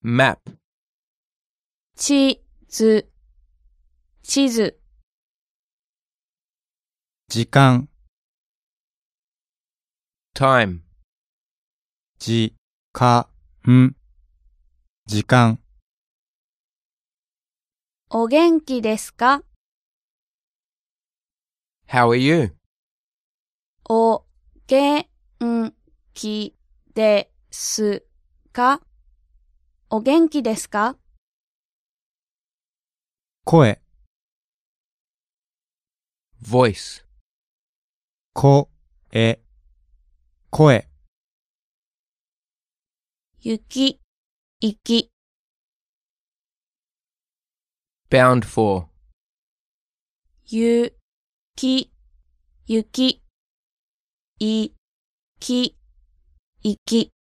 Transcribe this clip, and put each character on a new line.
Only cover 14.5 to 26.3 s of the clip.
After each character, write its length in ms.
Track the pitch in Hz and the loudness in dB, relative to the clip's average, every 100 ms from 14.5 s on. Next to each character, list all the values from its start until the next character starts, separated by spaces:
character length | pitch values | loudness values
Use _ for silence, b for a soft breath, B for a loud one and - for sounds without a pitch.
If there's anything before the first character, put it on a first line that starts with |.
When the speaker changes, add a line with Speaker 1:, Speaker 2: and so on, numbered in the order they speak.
| _ _ _ _ _ - | _ _ _ _ _ -8
Speaker 3:
時 160 | 107 | -6
間。 360 | - 127 117 113 _ _ _ _ _ _ _ _ _ _ _ _ _ _ _ _ _ _ _ _ _ _ _ _ _ | 0 2 2 -2 _ _ _ _ _ _ _ _ _ _ _ _ _ _ _ _ _ _ _ _ _ _ _ _ _
Speaker 2:
お 160 | 226 226 | -4 0
元 340 | 285 339 330 | 2 4 2
気 220 | 311 254 | -2 -6
で 160 | 220 220 | -4 -6
す 120 | - | -8
か？ 300 | _ 247 285 - _ _ _ _ _ _ _ _ _ _ _ _ _ _ _ _ _ _ _ _ _ _ _ _ | _ -2 -2 -6 _ _ _ _ _ _ _ _ _ _ _ _ _ _ _ _ _ _ _ _ _ _ _ _
Speaker 1:
How 220 | 127 120 | 0 2
are 80 | 123 | 2
you? 380 | 135 170 110 - _ _ _ _ _ _ _ _ _ _ _ _ - | 2 0 -2 -8 _ _ _ _ _ _ _ _ _ _ _ _ -4
Speaker 2:
お、 380 | 226 226 220 _ _ _ _ - | 0 0 -2 _ _ _ _ -2
げ、 420 | 269 285 294 - _ _ _ | 0 0 -2 -6 _ _ _
ん、 300 | 233 233 226 _ _ _ _ | -6 -4 -6 _ _ _ _
き、 420 | - 220 | -14 -10